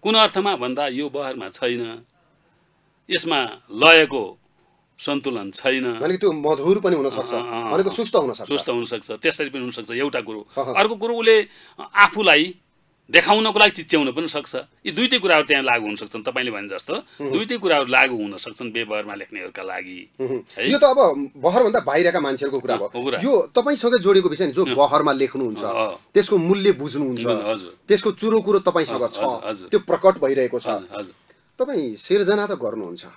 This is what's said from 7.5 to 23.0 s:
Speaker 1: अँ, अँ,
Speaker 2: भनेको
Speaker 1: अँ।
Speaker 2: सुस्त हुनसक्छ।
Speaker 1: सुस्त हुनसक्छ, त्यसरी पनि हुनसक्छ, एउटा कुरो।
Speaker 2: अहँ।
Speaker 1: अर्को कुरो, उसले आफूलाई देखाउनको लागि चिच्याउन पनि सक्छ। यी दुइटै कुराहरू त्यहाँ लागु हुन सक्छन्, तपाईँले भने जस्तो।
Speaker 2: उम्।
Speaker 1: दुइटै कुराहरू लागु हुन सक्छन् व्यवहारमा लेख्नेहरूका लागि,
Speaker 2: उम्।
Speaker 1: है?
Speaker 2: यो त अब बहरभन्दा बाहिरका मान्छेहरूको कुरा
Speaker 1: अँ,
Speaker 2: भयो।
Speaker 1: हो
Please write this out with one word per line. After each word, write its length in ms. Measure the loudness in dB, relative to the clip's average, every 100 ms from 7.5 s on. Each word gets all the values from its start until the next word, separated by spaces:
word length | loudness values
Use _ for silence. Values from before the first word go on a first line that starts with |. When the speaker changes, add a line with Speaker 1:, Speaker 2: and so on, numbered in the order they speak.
Speaker 1:
अँ, 140 | -6 -2
अँ, 80 |
Speaker 2:
भनेको 160 | 0 0
Speaker 1:
अँ। 60 | -2
Speaker 2:
सुस्त 200 | -2 0
हुनसक्छ। 360 | -2 -6 -6
Speaker 1:
सुस्त 180 | -6 -2
हुनसक्छ, 420 | -4 -4 -8 -10
त्यसरी 380 | -4 -4 -2 -6
पनि 120 | -6
हुनसक्छ, 300 | -10 -10 -10
एउटा 300 | -4 -4 -4
कुरो। 260 | -8 -12 -10 -6
Speaker 2:
अहँ। 180 | -2 2
Speaker 1:
अर्को 200 | 2 2
कुरो, 200 | -6 0
उसले 320 | 4 4 4 -10 -20 _ -6 6
आफूलाई 600 | 6 6 4 4 4 -6 _ _ _ _ _
देखाउनको 480 | 2 4 2 2 4
लागि 120 | 2
चिच्याउन 400 | 2 0 0 0
पनि 160 | -2 -6
सक्छ। 280 | -8 -8 -12 -12 _ -10
यी 60 |
दुइटै 260 | -4 0 0
कुराहरू 260 | 4 2
त्यहाँ 200 | 4 0
लागु 220 | 2 -2 -2
हुन 100 | -8
सक्छन्, 280 | -10 -10
तपाईँले 280 | -8 -6 -6
भने 160 | -6 -10
जस्तो। 260 | -12 -8
Speaker 2:
उम्। 380 | -10 -10 -10 -4
Speaker 1:
दुइटै 260 | -4 -4 -4
कुराहरू 280 | 0 0 2
लागु 300 | 2 2 0
हुन 220 | -6 -8
सक्छन् 340 | -14 -12 -8
व्यवहारमा 440 | -6 -4 -6 -6 -12
लेख्नेहरूका 480 | -12 -12 -12 -12
लागि, 460 | -10 -10 -10 -16 -18 _
Speaker 2:
उम्। 200 | -6 -6 -8 -6
Speaker 1:
है? 140 | -2
Speaker 2:
यो 60 | 4
त 60 |
अब 480 | 4 6 4 2 -6 -2
बहरभन्दा 420 | 0 4 2 2
बाहिरका 400 | 0 2 2 2
मान्छेहरूको 400 | -2 -2 -4 -4
कुरा 140 | -4
Speaker 1:
अँ, 60 | -4
Speaker 2:
भयो। 120 | -4
Speaker 1:
हो 80 | -6